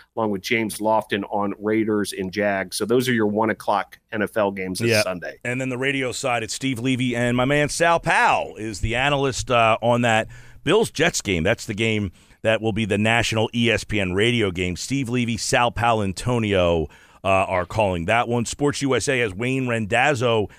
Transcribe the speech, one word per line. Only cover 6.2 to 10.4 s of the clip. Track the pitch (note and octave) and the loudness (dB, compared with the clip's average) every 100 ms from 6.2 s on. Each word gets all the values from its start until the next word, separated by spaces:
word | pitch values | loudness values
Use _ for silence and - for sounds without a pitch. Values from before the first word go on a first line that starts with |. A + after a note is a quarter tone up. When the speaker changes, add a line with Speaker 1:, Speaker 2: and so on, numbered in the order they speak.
| C3+ A#2+ | -4 -2
Speaker 2:
it's | A2 | -4
Steve | - C3+ A#2 | -6 -4 -2
Levy | C3 B2 B2+ | -2 0 0
and | A#2 A#2+ B2 | 0 0 2
my | |
man | B2+ D3 D3 | 2 2 0
Sal | - E3+ E3+ | 2 2 2
Powell | E3 G3 A3+ A#2 D#2 F#2+ | 2 2 4 2 -2 -6
is | A2 F#2 | -8 2
the | A2 A#2 | 2 4
analyst, | C#3+ C#3+ C#3 - - | 2 2 0 -2 2
uh, | A#2+ A2+ A2 | 4 4 4
on | A#2 A#2+ | 2 4
that | A#2+ A2 A2 - | 4 2 0 -8